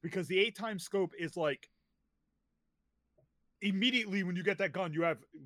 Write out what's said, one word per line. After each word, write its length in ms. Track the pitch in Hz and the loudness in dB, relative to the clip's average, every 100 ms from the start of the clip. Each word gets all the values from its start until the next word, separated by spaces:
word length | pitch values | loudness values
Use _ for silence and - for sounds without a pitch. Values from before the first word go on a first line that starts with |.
Because 240 | 170 190 151 | -6 -4 0
the 100 | 185 | 2
eight 160 | 226 208 | 2 0
time 220 | 226 202 | -6 -6
scope 340 | - 196 180 - | -2 -2 -2 -2
is, 200 | 165 - | -6 -2
like, 320 | 156 135 - _ _ _ _ _ _ _ _ _ _ _ _ _ _ _ _ _ _ - | -2 -2 -8 _ _ _ _ _ _ _ _ _ _ _ _ _ _ _ _ _ _ -4
immediately 600 | 202 190 247 247 214 196 | 0 2 4 2 2 0
when 140 | 180 180 | 0 0
you 60 | |
get 160 | 180 190 | 0 0
that 140 | 196 | 0
gun, 200 | 156 180 | -2 -2
you 100 | 156 | 0
have, 160 | 170 156 - 156 | 2 0 -6 -20